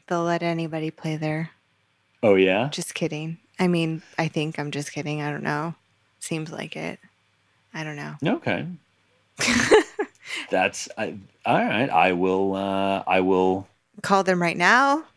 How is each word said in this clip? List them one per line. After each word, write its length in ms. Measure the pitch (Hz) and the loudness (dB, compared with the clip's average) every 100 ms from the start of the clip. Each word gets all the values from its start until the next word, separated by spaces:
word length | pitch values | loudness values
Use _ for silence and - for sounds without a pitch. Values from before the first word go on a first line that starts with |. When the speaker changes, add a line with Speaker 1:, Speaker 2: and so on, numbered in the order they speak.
| - | -4
Speaker 1:
They'll 160 | 175 | -2
let 180 | 170 170 | 0 0
anybody 480 | 170 165 165 160 160 | 0 -2 -4 -6 -6
play 280 | - 160 156 | -6 -6 -4
there. 320 | 156 156 165 _ _ _ _ _ _ _ | -4 -4 -6 _ _ _ _ _ _ _
Speaker 2:
Oh, 120 | 110 98 | 4 6
yeah? 340 | 95 98 139 | 6 4 0
Speaker 1:
Just 240 | 160 - - | -4 -8 -6
kidding. 420 | 160 151 160 165 _ - | -6 -6 -8 -10 _ -2
I 80 | 180 | 0
mean, 340 | 175 160 160 - - | 2 0 -4 -8 -4
I 120 | 160 | -4
think 280 | 165 151 160 | -2 -4 -4
I'm 140 | 147 | -6
just 220 | 139 143 | -6 -8
kidding. 280 | - 147 151 | -8 -6 -4
I 80 | 147 | -4
don't 120 | 147 | -4
know. 320 | 147 147 165 160 _ _ _ - | -4 -2 -4 -8 _ _ _ -14
Seems 300 | - 160 156 | -8 -6 -6
like 280 | - 160 160 | -10 -10 -8
it. 220 | 160 - _ _ _ _ _ _ _ | -10 -10 _ _ _ _ _ _ _
I 100 | 160 | -12
don't 140 | 156 147 | -10 -10
know. 180 | 147 151 165 320 | -12 -4 -2 -2
Speaker 2:
Okay. 300 | 127 92 160 175 _ _ _ _ _ - | -2 -4 -4 -12 _ _ _ _ _ -6
Speaker 1:
<laughs> 1120 | - 240 - 415 - - 294 _ - - - | 0 2 6 6 4 -4 -10 _ -12 -10 -2
Speaker 2:
That's, 380 | 92 95 - - - | 0 0 -2 -10 -8
I, 200 | 101 101 98 _ 110 | -8 -8 -16 _ 0
all 120 | 156 | 2
right. 320 | 233 110 135 | 2 0 2
I 240 | 87 92 | 4 4
will, 420 | 90 92 92 98 95 | 4 2 2 0 0
uh, 480 | 98 98 98 95 - | -2 0 0 0 0
I 140 | 95 | 2
will 480 | 92 95 92 92 101 _ _ - | 4 4 4 2 -4 _ _ -10
Speaker 1:
Call 220 | - 196 | 0 2
them 180 | 190 180 | 4 2
right 140 | 170 160 | 0 2
now. 460 | 175 233 277 294 - | 4 6 4 0 -4